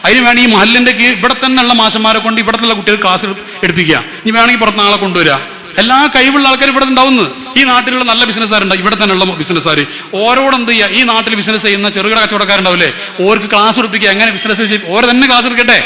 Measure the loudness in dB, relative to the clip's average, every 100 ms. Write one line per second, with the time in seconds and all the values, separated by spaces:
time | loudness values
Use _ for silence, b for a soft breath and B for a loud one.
0 | 2 2 2 2 4 4 4 2 2 2
1 | 0 0 -2 0 0 0 2 2 0 0
2 | 0 0 -2 -2 -2 0 0 -2 -2 0
3 | 0 0 -2 -8 -12 -6 -4 -2 0 0
4 | -2 -8 -2 2 2 2 0 0 0 0
5 | -2 0 0 0 -4 -16 -8 -2 2 2
6 | 2 2 2 2 2 2 0 0 0 2
7 | 2 2 0 -6 -4 -2 2 0 0 -2
8 | -2 0 0 -2 0 0 0 -2 -2 0
9 | 0 0 -2 -2 -2 0 0 -2 -2 B
10 | B -2 0 2 0 0 0 0 0 0
11 | 0 0 -2 -4 -2 0 0 0 -2 -2
12 | -2 0 0 -2 0 0 2 2 0 -2
13 | B -2 0 0 0 2 2 2 0 0
14 | 0 2 0 -2 -4 -2 -2 -2 -2 0
15 | 2 2 2 2 0 0 2 2